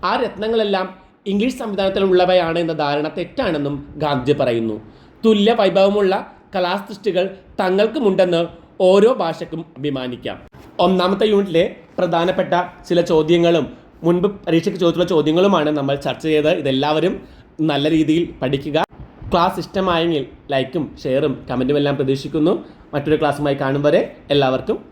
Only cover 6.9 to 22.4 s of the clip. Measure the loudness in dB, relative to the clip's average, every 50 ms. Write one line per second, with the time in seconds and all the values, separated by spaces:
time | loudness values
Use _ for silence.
6.9 | -16 -6 -4 -2 0 0 -2 -2 -6 -14 -20 -16 -6 -4 -2 0 2 2 2 0
7.9 | 0 0 0 2 4 4 2 2 2 0 -2 -2 -8 -18 -20 -20 -4 _ 4 6
8.9 | 6 6 6 4 2 2 -2 -4 -4 -6 -10 -10 -10 -12 -12 -12 -14 -6 -6 -4
9.9 | -4 -4 -6 -6 -8 -8 -8 -10 -10 -10 -16 -20 _ -20 -20 -18 -2 0 2 2
10.9 | 4 2 2 0 0 0 2 2 2 2 0 2 2 0 0 0 -2 -12 -20 -14
11.9 | -4 -4 -2 0 0 0 0 0 0 -2 -2 0 0 -2 -2 -4 -10 -20 -6 -2
12.9 | 0 0 2 2 2 2 4 4 2 4 4 4 2 2 0 -2 -8 -18 -20 -20
13.9 | -20 -4 0 0 0 2 0 -2 -4 -4 -4 0 0 0 0 0 -4 0 0 0
14.9 | 2 0 -2 0 0 0 2 2 2 2 4 4 2 2 0 0 -2 -2 -2 -2
15.9 | -4 -2 -4 -6 -6 -4 -2 0 0 2 2 2 0 0 0 -2 0 0 0 0
16.9 | 0 0 0 0 -2 -4 -12 -18 -20 -20 -20 -20 -8 -4 -2 -2 0 0 0 0
17.9 | 2 2 2 2 2 0 0 -4 -6 -6 -4 -2 -2 -4 -4 -2 -2 -2 -2 _
18.9 | -6 -20 -20 -20 -18 -16 -8 -2 2 2 2 2 0 -4 -10 -6 -4 -4 -2 0
19.9 | 0 0 0 0 0 -2 -4 -6 -12 -20 -8 -4 -2 -2 -2 -2 -4 -6 -6 -6
20.9 | -10 -8 -4 -2 0 0 0 -2 -4 -6 -8 -6 -4 -2 0 0 0 0 0 0
21.9 | 0 -2 0 0 -2 -2 -2 -4 -2 0